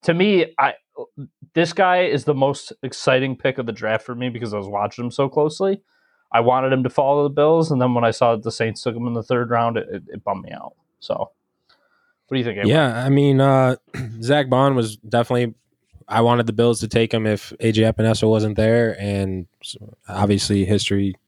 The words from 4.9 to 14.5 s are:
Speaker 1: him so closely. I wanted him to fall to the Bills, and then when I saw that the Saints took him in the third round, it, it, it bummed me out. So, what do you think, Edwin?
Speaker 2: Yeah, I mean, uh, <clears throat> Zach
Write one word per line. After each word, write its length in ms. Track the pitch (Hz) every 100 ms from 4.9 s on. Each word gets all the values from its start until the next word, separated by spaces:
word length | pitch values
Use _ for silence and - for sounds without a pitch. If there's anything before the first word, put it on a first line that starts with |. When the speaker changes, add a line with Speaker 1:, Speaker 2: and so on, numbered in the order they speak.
| -
Speaker 1:
him 60 | 120
so 180 | 120 139
closely. 540 | 156 151 151 196 196 _ _ _ _ _
I 80 | 117
wanted 320 | 120 127 131
him 100 | 131
to 60 | 127
fall 280 | - 135 143
to 40 |
the 100 | 143
Bills, 360 | 143 147 165 160
and 120 | 139
then 100 | 127
when 120 | 120
I 60 | 117
saw 240 | 113 120 113
that 60 |
the 80 | 117
Saints 300 | - 113 104
took 120 | - 117
him 100 | 120
in 80 |
the 80 | 120
third 280 | 107 123 120
round, 260 | 117 117 117
it, 120 | -
it, 120 | 98 -
it 160 | 107
bummed 200 | 104 98
me 80 | 90
out. 220 | - - _ _ _
So, 120 | - -
what 1160 | - _ _ _ _ _ _ _ _ _ _
do 40 | 135
you 60 |
think, 140 | 120 101
Edwin? 100 | 101
Speaker 2:
Yeah, 280 | 147 139 117
I 40 | 131
mean, 320 | 139 143 135
uh, 360 | 135 135 131 127 _ -
<clears throat> 240 | 123 113
Zach 260 | 113 147 131